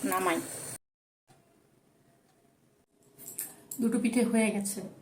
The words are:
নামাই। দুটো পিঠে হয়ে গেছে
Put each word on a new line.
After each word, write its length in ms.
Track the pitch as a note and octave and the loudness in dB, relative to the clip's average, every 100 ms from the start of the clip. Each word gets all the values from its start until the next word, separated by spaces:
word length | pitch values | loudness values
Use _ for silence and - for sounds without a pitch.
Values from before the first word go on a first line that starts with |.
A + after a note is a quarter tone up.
| C#4 | 0
নামাই। 260 | F#4 F#4 E4 - - - - _ _ _ _ _ _ _ _ _ _ _ _ _ _ _ _ _ _ _ _ _ _ _ - - - - - - - | 0 2 0 -2 -10 -12 -14 _ _ _ _ _ _ _ _ _ _ _ _ _ _ _ _ _ _ _ _ _ _ _ -18 -12 -10 -10 -12 -14 -2
দুটো 160 | A#3 B3 | 2 2
পিঠে 180 | A#3+ A#3 G#3 | 2 4 4
হয়ে 180 | A3+ A3 G3+ | 4 4 2
গেছে 240 | G3 - F3+ - | -2 -6 -10 -14